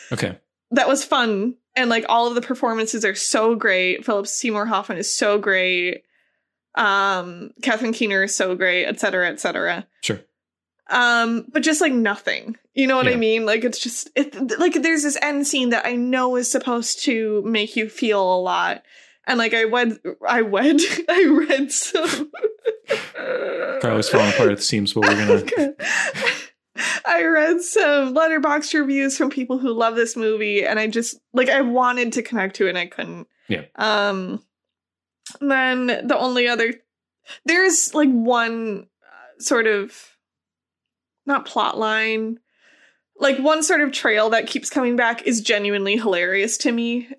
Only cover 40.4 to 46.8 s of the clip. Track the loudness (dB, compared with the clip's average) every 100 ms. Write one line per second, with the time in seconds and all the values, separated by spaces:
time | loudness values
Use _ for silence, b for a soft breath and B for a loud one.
40.4 | _ _ _ _ _ _ _ _ -4 -4
41.4 | -2 -2 -2 0 -2 0 0 -2 -4 -8
42.4 | b b b b b b b _ 0 2
43.4 | 2 2 2 2 2 0 0 2 2 2
44.4 | 0 -6 -4 -2 0 2 0 0 -2 -2
45.4 | 0 0 0 -2 0 0 0 0 0 0
46.4 | 0 -2 -2 0